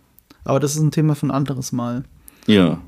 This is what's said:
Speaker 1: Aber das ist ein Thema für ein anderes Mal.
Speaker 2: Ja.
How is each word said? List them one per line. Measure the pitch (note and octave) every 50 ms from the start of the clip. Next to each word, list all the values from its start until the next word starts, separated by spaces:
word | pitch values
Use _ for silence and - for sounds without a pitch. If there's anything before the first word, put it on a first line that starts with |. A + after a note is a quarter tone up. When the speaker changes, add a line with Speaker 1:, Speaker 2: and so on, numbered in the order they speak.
| _ _ _ _ _ _ - _ -
Speaker 1:
Aber | - C3+ C3+
das | D3 C#3+ D3
ist | D#3
ein | D#3 D3
Thema | - E3 D3+ D#3 D3
für | D3 - C#3
ein |
anderes | - E3 D3 C#3 C#3 B2+ C3 -
Mal. | - B2 A#2+ A#2+ A#2+ B2+ C3+ - _ - _ - - _ -
Speaker 2:
Ja. | - G#2+ G2 F2+ D#2+ D#2 E2+ -